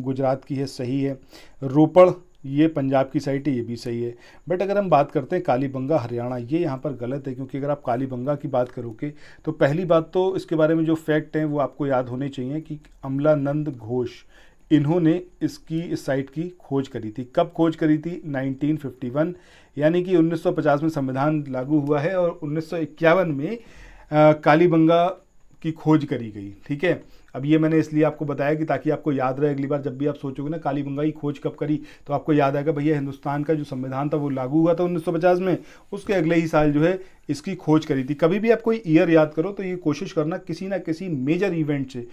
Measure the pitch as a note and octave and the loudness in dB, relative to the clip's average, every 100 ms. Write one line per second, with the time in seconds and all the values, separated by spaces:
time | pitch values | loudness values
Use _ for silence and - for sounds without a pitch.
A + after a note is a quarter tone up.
0 | B2+ C3 C3 C3+ - C3+ C#3 - B2 C3+ | -6 -2 -2 -2 -4 -6 -6 -6 -6 -4
1 | C#3 C3 - - - - C3+ C#3+ D#3 F3+ | -4 -6 -14 -20 -20 -10 0 4 6 8
2 | F#3 F3+ - - C3+ C#3+ D#3+ D#3 C3+ C3+ | 6 4 -10 -16 -4 0 2 0 0 0
3 | C3+ C#3+ C#3 C#3 C#3+ B2 A#2 A#2 B2 A#2 | 0 -4 -4 -4 -2 -4 -6 -8 -8 -6
4 | A#2+ A#2+ - - D3 F#3 G3 G3+ F#3+ C#3+ | -6 -10 -20 -14 -6 -4 0 0 4 2
5 | D#3 D3+ B2 F3+ D#3+ B2+ C#3 C3 C3+ D#3 | 2 -2 -4 -2 0 0 -2 -4 -2 -2
6 | A2+ A#2+ B2 B2+ A#2+ E3 D3 C3 D3+ A#2+ | -2 -6 -6 -8 -4 -2 -2 -4 -8 -6
7 | B2 C#3 C3+ B2 C3 C#3 C#3+ C#3+ - A#2+ | -6 -6 -8 -10 -8 -6 -4 -4 -2 -2
8 | C3+ B2 C3 C#3+ C#3+ B2+ B2 - A#2 - | -4 -4 -4 -4 -2 -2 -2 -6 -12 -10
9 | D3 - - - - D#3 C#3 D#3+ F3 E3 | -10 -10 -20 -10 -8 0 0 2 2 2
10 | D#3+ F#3 F#3+ F#3+ - E3 D#3 E3 D#3+ D#3+ | 2 0 0 -2 -2 2 2 2 2 0
11 | - D3+ D#3 D#3 D#3 D3 C3 - C#3+ C3 | 0 -2 0 -2 -2 -2 -2 -2 -2 0
12 | A#2+ B2+ C#3 C3+ B2+ D#3 D#3 D3+ - - | -2 -6 -6 -6 -6 -8 -8 -14 -16 -14
13 | C3+ C3+ D3+ D3+ C#3 D3+ D3+ B2 A2 B2 | -6 0 2 2 0 -2 -4 -8 -4 -4
14 | A#2+ - - - - _ - D3+ C#3+ F3+ | -4 -8 -20 -20 -20 _ 0 2 4 2
15 | D#3+ F3+ - - D3+ - - D#3+ F3 - | 2 2 -4 -6 -6 -6 -8 -6 -6 -6
16 | - C3+ C3+ D#3 F3 - - C#3 C3+ A#2 | -4 -4 -4 -8 -8 -10 -6 -4 -4 -8
17 | G#2+ C3 B2 - E3 - E3 E3 D#3+ D#3 | -10 -10 -4 -2 -2 0 0 2 2 2
18 | E3+ F3+ D#3 C3 C3+ C3+ C#3+ D#3 C3 - | -2 -8 -6 -4 -4 -2 -2 -2 -6 -8
19 | B2 C#3 E3+ F3 - - _ C#3 D3+ F3 | -4 -2 -2 -6 -16 -20 _ 0 2 2
20 | F3+ F3+ E3 E3 F3+ D#3 D3 C#3+ D#3+ D3+ | 2 4 4 2 0 2 2 2 0 -2
21 | C3 B2+ D3+ D#3 C#3 B2+ C3 D3+ C#3 D3 | -2 0 0 0 -2 -6 0 0 2 0
22 | E3 F#3 E3+ - D3 D#3+ D#3+ F3 D3+ - | 0 0 0 -2 -6 -6 -4 -6 -6 2
23 | E3 F#3 E3+ C#3 E3 A#3 - - - - | 4 4 2 -2 -6 -8 -12 -20 -20 -20
24 | - D3+ D3+ D3+ D#3+ D#3 F3 E3 D#3+ E3+ | 0 6 6 6 4 6 6 6 6 6
25 | F3+ - _ - - - D#3+ D#3 D#3 D#3 | 4 -2 _ -20 -20 -10 -8 -2 2 4
26 | D3+ B2+ A2 G#2 G2+ G2+ - D3 F3 D3+ | 2 -6 -6 -12 -14 -12 -8 -2 0 0
27 | - - - C3 C#3+ D#3 D#3 D#3+ D#3 D3+ | -6 -20 -14 -6 2 4 4 2 2 2
28 | D#3 D3+ D3 C#3 C#3+ D#3 D#3+ C3+ D3+ D3 | 2 0 -4 -2 0 0 0 -2 -2 -2
29 | D#3+ C3 B2+ C3+ D3 C#3 C#3 C#3+ C3+ B2+ | -2 0 0 0 0 0 -2 -2 -4 -4
30 | D3 C#3+ C#3 C3+ D3 E3 D3 C#3+ C#3 C#3 | -4 -4 -8 -8 -8 -6 -4 -4 -4 -4
31 | D#3 D3+ C#3+ - - - B2 D3+ - - | -4 -4 -6 -6 -8 -4 -4 -4 -6 -16
32 | - C#3+ - D3 C#3 C#3+ C#3+ D3 D3 D3 | -6 -4 2 2 2 0 -2 0 0 0
33 | C#3 C3+ C#3+ D3 D3 D#3 C#3+ B2+ C3 C3 | -2 -6 -6 -4 -2 -2 -4 -8 -6 -4
34 | D3 D#3 D3 C3 B2+ D#3 E3 E3+ F3 F3 | -2 -2 -2 -4 0 2 4 2 0 -2
35 | F3 E3 F3+ F3+ F#3 D#3+ - - - G3+ | -2 2 2 4 2 -2 -4 -20 -14 -8
36 | - F#3+ D#3+ E3+ D#3+ D#3 D3+ C#3+ E3 F#3+ | -2 0 2 2 2 2 4 4 2 0
37 | - - - C#3+ G3 F3 - D#3 D#3 C3+ | -8 -12 -8 -6 -6 -4 2 2 2 -2
38 | C3 D3 E3 G3+ A3+ A3 A#3 A3+ E3+ D#3 | -2 0 2 4 2 2 0 -2 4 4
39 | F3 D#3+ D3+ D#3+ F#3 G3+ F#3 F3+ D#3 D3 | 6 6 4 0 -4 -4 -6 -4 -2 -2
40 | F#3 E3 D3+ F#3 - D#3 F#3+ F#3+ F3 D#3 | -4 -4 -2 -4 -8 -8 -6 -6 -4 -6
41 | F#3+ C#3 C3+ F3+ G3+ E3+ D3 C#3+ B2+ B2 | -6 -4 0 0 0 0 -2 -2 -6 -10
42 | A#2+ | -14